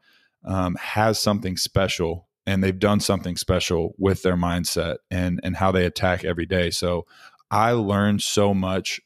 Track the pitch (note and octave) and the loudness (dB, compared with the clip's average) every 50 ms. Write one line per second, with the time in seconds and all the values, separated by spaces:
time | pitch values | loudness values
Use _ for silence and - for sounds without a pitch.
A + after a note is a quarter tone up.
0 | _ _ _ _ _ _ _ _ - - F#2+ F#2+ F2+ F2 F2 - - - - G#2+ | _ _ _ _ _ _ _ _ -8 -4 -2 -2 -2 -2 -4 -6 -8 -4 0 2
1 | A2 A2+ G#2+ - - G#2+ G#2 G2 - F#2 F#2 - - - - G2 F#2+ F2+ - - | 2 2 2 2 0 0 0 0 -2 -4 -6 -6 -4 -2 0 0 0 0 0 -2
2 | F2 E2 E2 F2+ - _ _ _ _ F#2+ G2 F#2+ F#2+ G2 F#2 F#2+ G#2 G2+ G#2 G#2 | -2 -4 -4 -6 -12 _ _ _ _ -2 0 2 2 0 2 2 2 2 4 2
3 | - - G2 F2+ - F2+ F2 - - - F#2 F2+ - - F#2 E2 E2 - - - | 2 0 0 0 -2 -4 -6 -4 -2 0 0 0 0 0 0 -2 -2 -2 -2 0
4 | F#2+ G2 F#2+ - - F#2 F2+ F2 F2 F2 F2 F2+ E2+ - - E2+ E2 E2+ C2 - | 0 0 2 2 2 0 2 2 2 0 0 -2 -2 -2 -2 -2 -2 -4 -4 -8
5 | _ - F#2 F2+ F2+ F2+ F2 - - F#2 F2 - F#2+ F#2+ F#2 F#2 F2+ F2 - - | _ -6 -4 -2 -2 -2 -2 -2 -4 -4 -2 0 2 2 4 2 2 0 0 0
6 | - F#2 F2+ F2 - F2+ F2 F2 E2 E2 F#2+ F2+ F2 E2+ - - F#2+ F2 F2 E2+ | 0 0 0 0 -2 -4 -4 -4 -4 -2 0 0 0 0 -2 -2 -2 -2 -2 -2
7 | - _ _ - - - - _ _ - G#2+ G#2 A2 A#2 A#2+ A#2+ G#2+ G2 G2+ G2 | -6 _ _ -20 -20 -20 -20 _ _ -2 0 2 2 4 2 2 0 2 2 2
8 | G2+ G#2 G#2 G2 - - - G#2+ G2+ G2+ G2+ F#2+ F#2 F#2 F#2+ F#2+ F2+ - - - | 4 2 2 0 -2 0 2 2 4 4 4 2 0 0 -2 -2 -4 -6 -8 -10
9 | - | -12